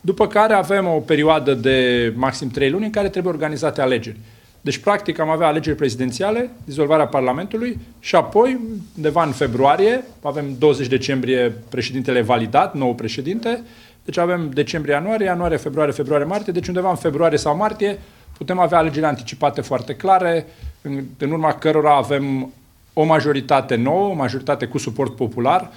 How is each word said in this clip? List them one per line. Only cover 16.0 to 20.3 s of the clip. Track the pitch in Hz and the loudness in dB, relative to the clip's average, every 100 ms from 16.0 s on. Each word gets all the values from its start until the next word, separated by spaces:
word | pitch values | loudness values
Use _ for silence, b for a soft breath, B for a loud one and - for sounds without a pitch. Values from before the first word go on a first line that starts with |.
| 135 147 147 | 0 0 0
martie, | 202 208 | -4 -4
deci | 180 180 | -6 -4
undeva | 180 185 | -2 0
în | 175 | 0
februarie | 170 151 165 147 | -2 2 2 2
sau | 151 151 | 0 0
martie | 208 208 202 202 B B B - | -2 0 -4 -4 B B B -16
putem | 135 185 | -6 0
avea | 170 170 | 4 4
alegeri | 160 147 156 | 2 0 -2
anticipate | 139 - - 147 143 | -2 -8 -2 -2 -2
foarte | 127 131 113 | -4 -4 -4
clare, | 127 190 185 180 | -6 2 4 4